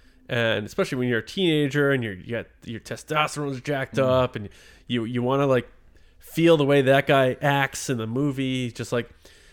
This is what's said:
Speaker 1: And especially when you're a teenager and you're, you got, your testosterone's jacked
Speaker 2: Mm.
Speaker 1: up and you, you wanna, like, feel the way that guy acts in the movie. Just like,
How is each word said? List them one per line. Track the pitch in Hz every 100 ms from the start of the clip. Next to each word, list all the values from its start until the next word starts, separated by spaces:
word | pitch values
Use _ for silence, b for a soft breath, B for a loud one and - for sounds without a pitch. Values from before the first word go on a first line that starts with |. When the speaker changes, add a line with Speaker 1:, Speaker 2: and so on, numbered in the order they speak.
| b b -
Speaker 1:
And | 120 113 107
especially | 104 - 185 131
when | 123
you're | 117
a | -
teenager | - 180 151 143 143 139
and | 135
you're, | 113
you | 92 -
got, | 117 - _
your | - 113
testosterone's | - 113 - 151 151 - 143 131
jacked | 135 139 135 123
Speaker 2:
Mm. |
Speaker 1:
up | 131 127 123 113
and | 101 B B B B
you, | 120
you | 113 123
wanna, | 123 139 139
like, | 127 - - - - b b
feel | - - 165 160
the |
way | 139 143
that | 131 135 139
guy | 139 131 123
acts | 143 143 135 - -
in | 123
the | 110
movie. | 120 143 135 131 127 123
Just | - 117
like, | 123 120 - b b b